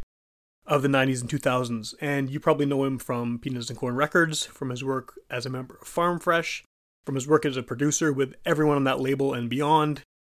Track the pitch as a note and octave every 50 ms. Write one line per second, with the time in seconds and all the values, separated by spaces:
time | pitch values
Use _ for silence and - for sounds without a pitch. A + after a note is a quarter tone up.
0 | - _ _ _ _ _ _ _ _ _ _ _ - - D3 C#3+ C3+ C#3 C#3 C3+
1 | C3 C3+ C3 B2 B2 A#2 D3+ C3+ - C#3 B2+ B2+ B2+ A#2 A#2 A2+ G#2+ - - -
2 | D#3 C#3+ C#3+ C#3 C#3 C3 C3+ D3 - E3 D#3 C#3+ D3 C#3 C#3 C3+ C3+ C3+ C3+ A#2+
3 | - - B2+ A#2+ A#2+ A#2+ A#2+ A#2+ - C3+ B2+ A#2+ A#2 A#2 A#2+ - C3+ B2 B2 C3
4 | D3 D3+ - F3 E3 D#3+ D#3 - - - - - C#3+ C3 B2 B2 C3+ C3+ C3+ C3
5 | B2+ - - - _ - - B2+ A#2 C3 C3 B2+ C3 - - - - - - F3
6 | E3+ F3 F3 E3+ - F3+ E3 E3 E3 - - - - _ _ _ _ _ _ _
7 | - D#3+ C3+ C3+ B2 C#3+ D#3 D3+ - D3 B2+ B2+ A#2+ - B2 A#2+ C#3+ D3+ C#3+ -
8 | E3 D3+ C#3 C3+ C3+ C3 - - - F3 E3 D3 D#3 D3+ D3 C#3+ C3+ C3+ C3+ C3+
9 | C3 C3 C#3 C3+ C#3 C3+ C3 B2 A#2+ A#2 A#2+ C#3 D3 D3 D#3 D#3 D3+ D3+ D3 -
10 | - _ _ _ _